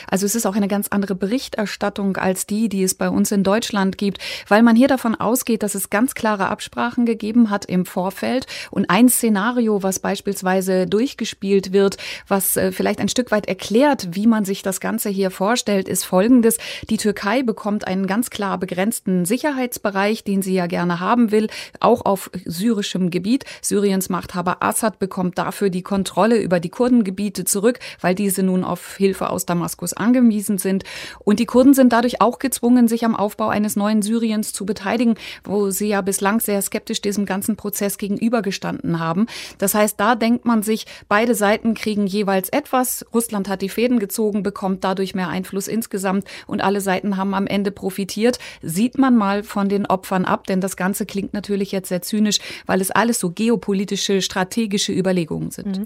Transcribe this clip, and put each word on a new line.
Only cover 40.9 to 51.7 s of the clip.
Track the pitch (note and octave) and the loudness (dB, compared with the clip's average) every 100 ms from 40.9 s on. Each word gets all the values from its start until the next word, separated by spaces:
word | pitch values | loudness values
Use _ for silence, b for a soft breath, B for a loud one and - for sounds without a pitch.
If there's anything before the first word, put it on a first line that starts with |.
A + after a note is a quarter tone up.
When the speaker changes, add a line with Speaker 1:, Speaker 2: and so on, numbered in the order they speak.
| B - | B 0
Speaker 1:
beide | G#3 A#3+ | 2 2
Seiten | G3+ G3+ A3 A3+ | 2 2 2 0
kriegen | G#3+ A3 G#3 G3+ | -2 -2 -2 0
jeweils | G3+ G3 F#3+ F#3 | 0 0 0 0
etwas. | C4+ D4+ B3+ B3+ - - | -4 0 0 0 -4 -4
Russland | A#3 A#3 G#3 G3 | -2 -2 -2 -4
hat | F#3+ | -4
die | G3 | -4
Fäden | A3 A#3+ A#3+ | 0 0 0
gezogen, | G3 - G#3+ G#3 | -2 -2 -2 0
bekommt | G3 - F#3+ F#3+ | -4 -4 -4 -2
dadurch | F#3+ F#3+ F#3+ | -2 -2 -4
mehr | F#3+ F3+ | -4 -4
Einfluss | F3+ F#3 F#3+ - | -4 -6 -6 -4
insgesamt | A3 - G3+ F#3+ G3 B B - | -4 -4 -4 -2 -2 B B -8
und | F3+ | -2
alle | G3 G3+ | 0 0
Seiten | F#3+ F#3 G#3 F#3+ | 0 -2 -2 -2
haben | G3 | -2
am | F#3+ G3 | -2 -2
Ende | G3 G3+ | -2 -2
profitiert. | G3 F#3+ F#3 F#3+ G#3 A#3 A#3+ B B | -4 -6 -6 -6 0 0 0 B B
Sieht | - E3 A#3+ - | -6 0 0 2
man | C4+ A#3+ | 4 4
mal | G3 G3+ | 2 0
von | G#3 G#3 G3 | -2 -2 0
den | G3+ | 0
Opfern | G3+ F#3+ - F#3 | 0 -2 0 -2
ab, | F#3 G3+ - | 0 -2 0
denn | F#3+ | -2
das | F#3+ - | -2 -2
Ganze | F3+ G3+ | -2 -2
klingt | G#3 G3 F#3+ | -4 -2 -2
natürlich | G#3 F#3+ G3 G3 | -2 -4 -2 -2